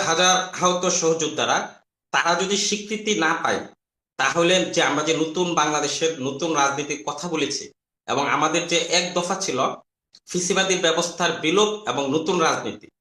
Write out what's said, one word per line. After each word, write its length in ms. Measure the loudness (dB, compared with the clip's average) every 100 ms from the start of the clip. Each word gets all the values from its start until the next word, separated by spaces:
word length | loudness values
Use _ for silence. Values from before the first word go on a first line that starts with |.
| 2
হাজার 280 | 2 4 4 0 0
আহত 260 | 0 2 0 0
সহযোদ্ধারা, 580 | 2 2 -2 -2 0 0 -2 -14 _ _ _
তারা 180 | 0 2 0
যদি 160 | 0 0 0
স্বীকৃতি 460 | -4 -4 -6 -2 0
না 80 | 0 0
পায়, 180 | -2 -4 -6 -18 _ _ _ -2
তাহলে 360 | 0 2 4 4 2 2
যে 60 | 2
আমরা 140 | 0 0
যে 40 | 0
নতুন 240 | 0 0 0 0
বাংলাদেশের 500 | 0 0 -2 0 -2 -2 -6
নতুন 220 | -4 -2 2
রাজনীতির 400 | 2 0 -6 -6 -6
কথা 180 | -8 -4 -2
বলেছি 300 | -2 -4 -10 _ _ _ -4
এবং 120 | -2 0 2
আমাদের 260 | 2 0 0
যে 60 | 0 2 0
এক 60 | 0 -2
দফা 180 | -2 -4 -2
ছিল 140 | 0 -2 -2 _ _ _ -20 -6
ফিসিবাদী 440 | -4 0 0 2 2 2
ব্যবস্থার 460 | 2 -2 0 -2 0
বিলোপ 280 | 2 4 2 0 -4
এবং 120 | -2 0 0
নতুন 220 | 0 2 2
রাজনীতি, 400 | 0 -4 -10 -18 _